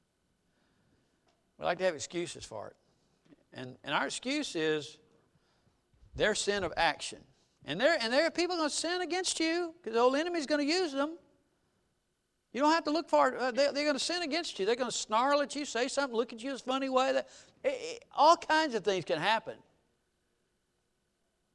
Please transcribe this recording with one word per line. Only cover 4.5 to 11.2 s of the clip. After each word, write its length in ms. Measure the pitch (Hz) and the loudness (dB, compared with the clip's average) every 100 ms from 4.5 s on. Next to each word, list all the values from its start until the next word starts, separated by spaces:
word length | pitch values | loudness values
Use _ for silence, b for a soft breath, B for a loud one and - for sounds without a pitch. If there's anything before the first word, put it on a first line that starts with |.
| 170 | -2
is 420 | 156 156 139 - _ _ _ _ _ _ _ _ _ _ - 127 | 0 -2 -4 -16 _ _ _ _ _ _ _ _ _ _ -14 -2
their 200 | 190 208 | 0 0
sin 280 | - 202 | -2 -2
of 80 | 170 - | -2 0
action. 420 | 165 - - - - _ _ _ | 0 0 -8 -12 -18 _ _ _
And 180 | - 165 | -8 0
there, 160 | 277 320 | 2 2
and 140 | 226 | 2
there 140 | 262 330 | 2 2
are 20 | |
people 280 | - 349 349 | 0 -2 -2
gonna 120 | 302 | -2
sin 320 | - 320 359 | -2 -2 -2
against 380 | 349 359 359 - | -2 -2 -2 -2
you 340 | 320 339 339 330 | 0 0 -4 -8
'cause 120 | 214 | -2
the 60 | 226 | 2
old 160 | 247 269 | 4 4
enemy's 300 | 349 349 269 | 0 -2 0
gonna 180 | 294 | 0
use 280 | 285 359 349 | 2 0 0
them. 260 | 269 294 339 | -2 -4 -6